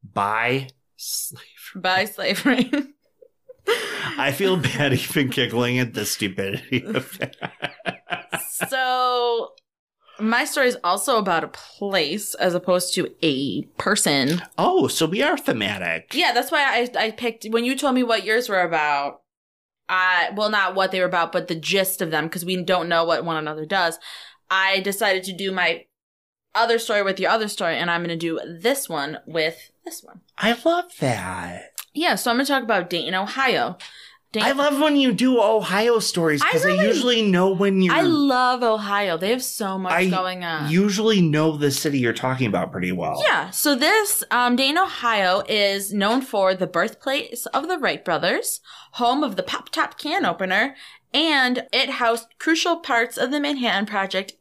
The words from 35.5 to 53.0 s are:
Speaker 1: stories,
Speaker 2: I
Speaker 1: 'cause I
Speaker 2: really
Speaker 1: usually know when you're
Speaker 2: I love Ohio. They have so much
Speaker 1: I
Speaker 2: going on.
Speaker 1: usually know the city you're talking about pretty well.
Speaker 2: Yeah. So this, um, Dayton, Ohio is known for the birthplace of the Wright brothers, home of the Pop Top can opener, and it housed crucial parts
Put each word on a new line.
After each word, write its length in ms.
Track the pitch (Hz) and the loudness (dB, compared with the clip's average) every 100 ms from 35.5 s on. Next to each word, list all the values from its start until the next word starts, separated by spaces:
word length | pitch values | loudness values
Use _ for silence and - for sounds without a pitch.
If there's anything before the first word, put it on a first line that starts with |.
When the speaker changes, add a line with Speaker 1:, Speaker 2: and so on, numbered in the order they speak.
| 220 170 185 233 233 | 2 2 0 4 2
Speaker 1:
stories, 420 | - - 165 147 | 2 0 2 2
Speaker 2:
I 80 | 320 | 2
Speaker 1:
'cause 120 | 494 | 2
I 40 | 554 | 2
Speaker 2:
really 160 | 587 605 | 2 2
Speaker 1:
usually 360 | 339 247 233 | 2 2 2
know 280 | 208 180 190 | 4 4 2
when 300 | 185 202 190 | 2 2 4
you're 140 | 185 285 | 4 4
Speaker 2:
I 60 | |
love 600 | 339 311 277 254 254 247 | 4 4 4 4 2 2
Ohio. 560 | 240 220 208 202 202 165 | 2 0 0 0 0 0
They 140 | 185 | 0
have 120 | 254 | 0
so 360 | 254 - 202 190 | -2 -6 -4 -4
much 120 | 185 | 0
Speaker 1:
I 140 | 170 185 | 2 2
Speaker 2:
going 360 | 185 185 180 | 2 -2 -4
on. 260 | 175 160 147 | -6 -4 2
Speaker 1:
usually 500 | 165 208 196 220 208 | 4 4 4 4 4
know 380 | 170 151 160 151 | 4 4 2 2
the 140 | 143 | 0
city 260 | 135 160 143 | 2 0 2
you're 160 | 120 | 0
talking 320 | 113 131 127 120 | 0 -2 0 0
about 260 | 90 87 | 0 -2
pretty 200 | 95 90 | -4 -4
well. 320 | 90 80 - 622 | -2 -4 0 0
Speaker 2:
Yeah. 220 | 170 160 | 0 -2
So 240 | - 302 | -2 0
this, 500 | 269 294 427 403 - - | 2 4 2 2 -2 0
um, 260 | 240 247 247 | 0 2 2
Dayton, 220 | 269 320 | 2 2
Ohio 640 | 381 - 240 220 190 190 - | 0 0 0 2 2 2 0
is 420 | 214 202 196 202 | 2 2 0 -2
known 300 | 202 196 247 | 0 2 2
for 320 | 262 214 190 | 0 2 2
the 140 | 185 180 | 2 0
birthplace 800 | 170 208 - - 269 - 240 - | 0 -2 -2 -4 -4 -4 -10 -4
of 200 | - 320 | -4 -2
the 120 | 359 | -2
Wright 260 | 226 151 - | -2 -2 -2
brothers, 560 | 160 170 294 - - - - - | 0 0 0 -4 -8 -12 -20 -20
home 300 | - 240 269 | -2 0 2
of 120 | 294 190 | 0 -4
the 60 | |
Pop 260 | 180 - - | -6 -8 -8
Top 280 | - 311 - | -4 -4 -4
can 280 | 294 370 240 | -4 0 0
opener, 480 | 170 185 190 254 269 - - _ | -2 0 0 0 -4 -20 -20 _
and 540 | 254 320 285 254 247 - | 0 2 2 2 0 -2
it 160 | 240 254 | -2 -2
housed 380 | 254 233 233 - _ | 0 0 0 -4 _
crucial 400 | - 330 359 339 | 0 0 2 -2
parts 400 | 339 240 | 0 0